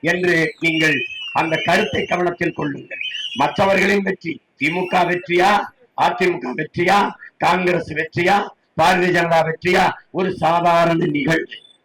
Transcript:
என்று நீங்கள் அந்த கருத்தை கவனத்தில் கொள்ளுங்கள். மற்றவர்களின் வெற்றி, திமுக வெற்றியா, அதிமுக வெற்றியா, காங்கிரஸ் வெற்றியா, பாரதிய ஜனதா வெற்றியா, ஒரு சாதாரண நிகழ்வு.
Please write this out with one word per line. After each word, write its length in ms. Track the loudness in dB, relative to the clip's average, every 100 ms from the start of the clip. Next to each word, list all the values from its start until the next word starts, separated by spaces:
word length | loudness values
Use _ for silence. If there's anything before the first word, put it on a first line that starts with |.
| -2
என்று 240 | 0 0 2 0 -2 -2
நீங்கள் 320 | 0 0 0 -4 -10 -8 -4
அந்த 160 | -2 -2 0
கருத்தை 340 | 0 0 -4 -4
கவனத்தில் 460 | -2 -2 -2 -4 -4
கொள்ளுங்கள். 420 | -6 -8 -12 -12 -10 -10 -10 -2
மற்றவர்களின் 640 | -2 0 2 2 2 2 0
வெற்றி, 260 | -6 -8 -12 _ _
திமுக 440 | -4 -2 -2 0 0
வெற்றியா, 420 | -2 -2 2 4 2 -2 _ _ -2 -2
அதிமுக 480 | 2 0 0 -6 -8
வெற்றியா, 400 | -8 -2 2 4 2 -4 -20 _ 0
காங்கிரஸ் 460 | 2 0 0 -2 -6
வெற்றியா, 380 | -6 0 2 2 0 -12 _ 0
பாரதிய 320 | 2 4 2 2
ஜனதா 260 | 2 2 2
வெற்றியா, 360 | -2 0 2 2 -2 _
ஒரு 180 | -4 -4 0
சாதாரண 580 | 0 2 4 4 4 2 0 0
நிகழ்வு. 400 | 0 -2 -4 -14 -20 _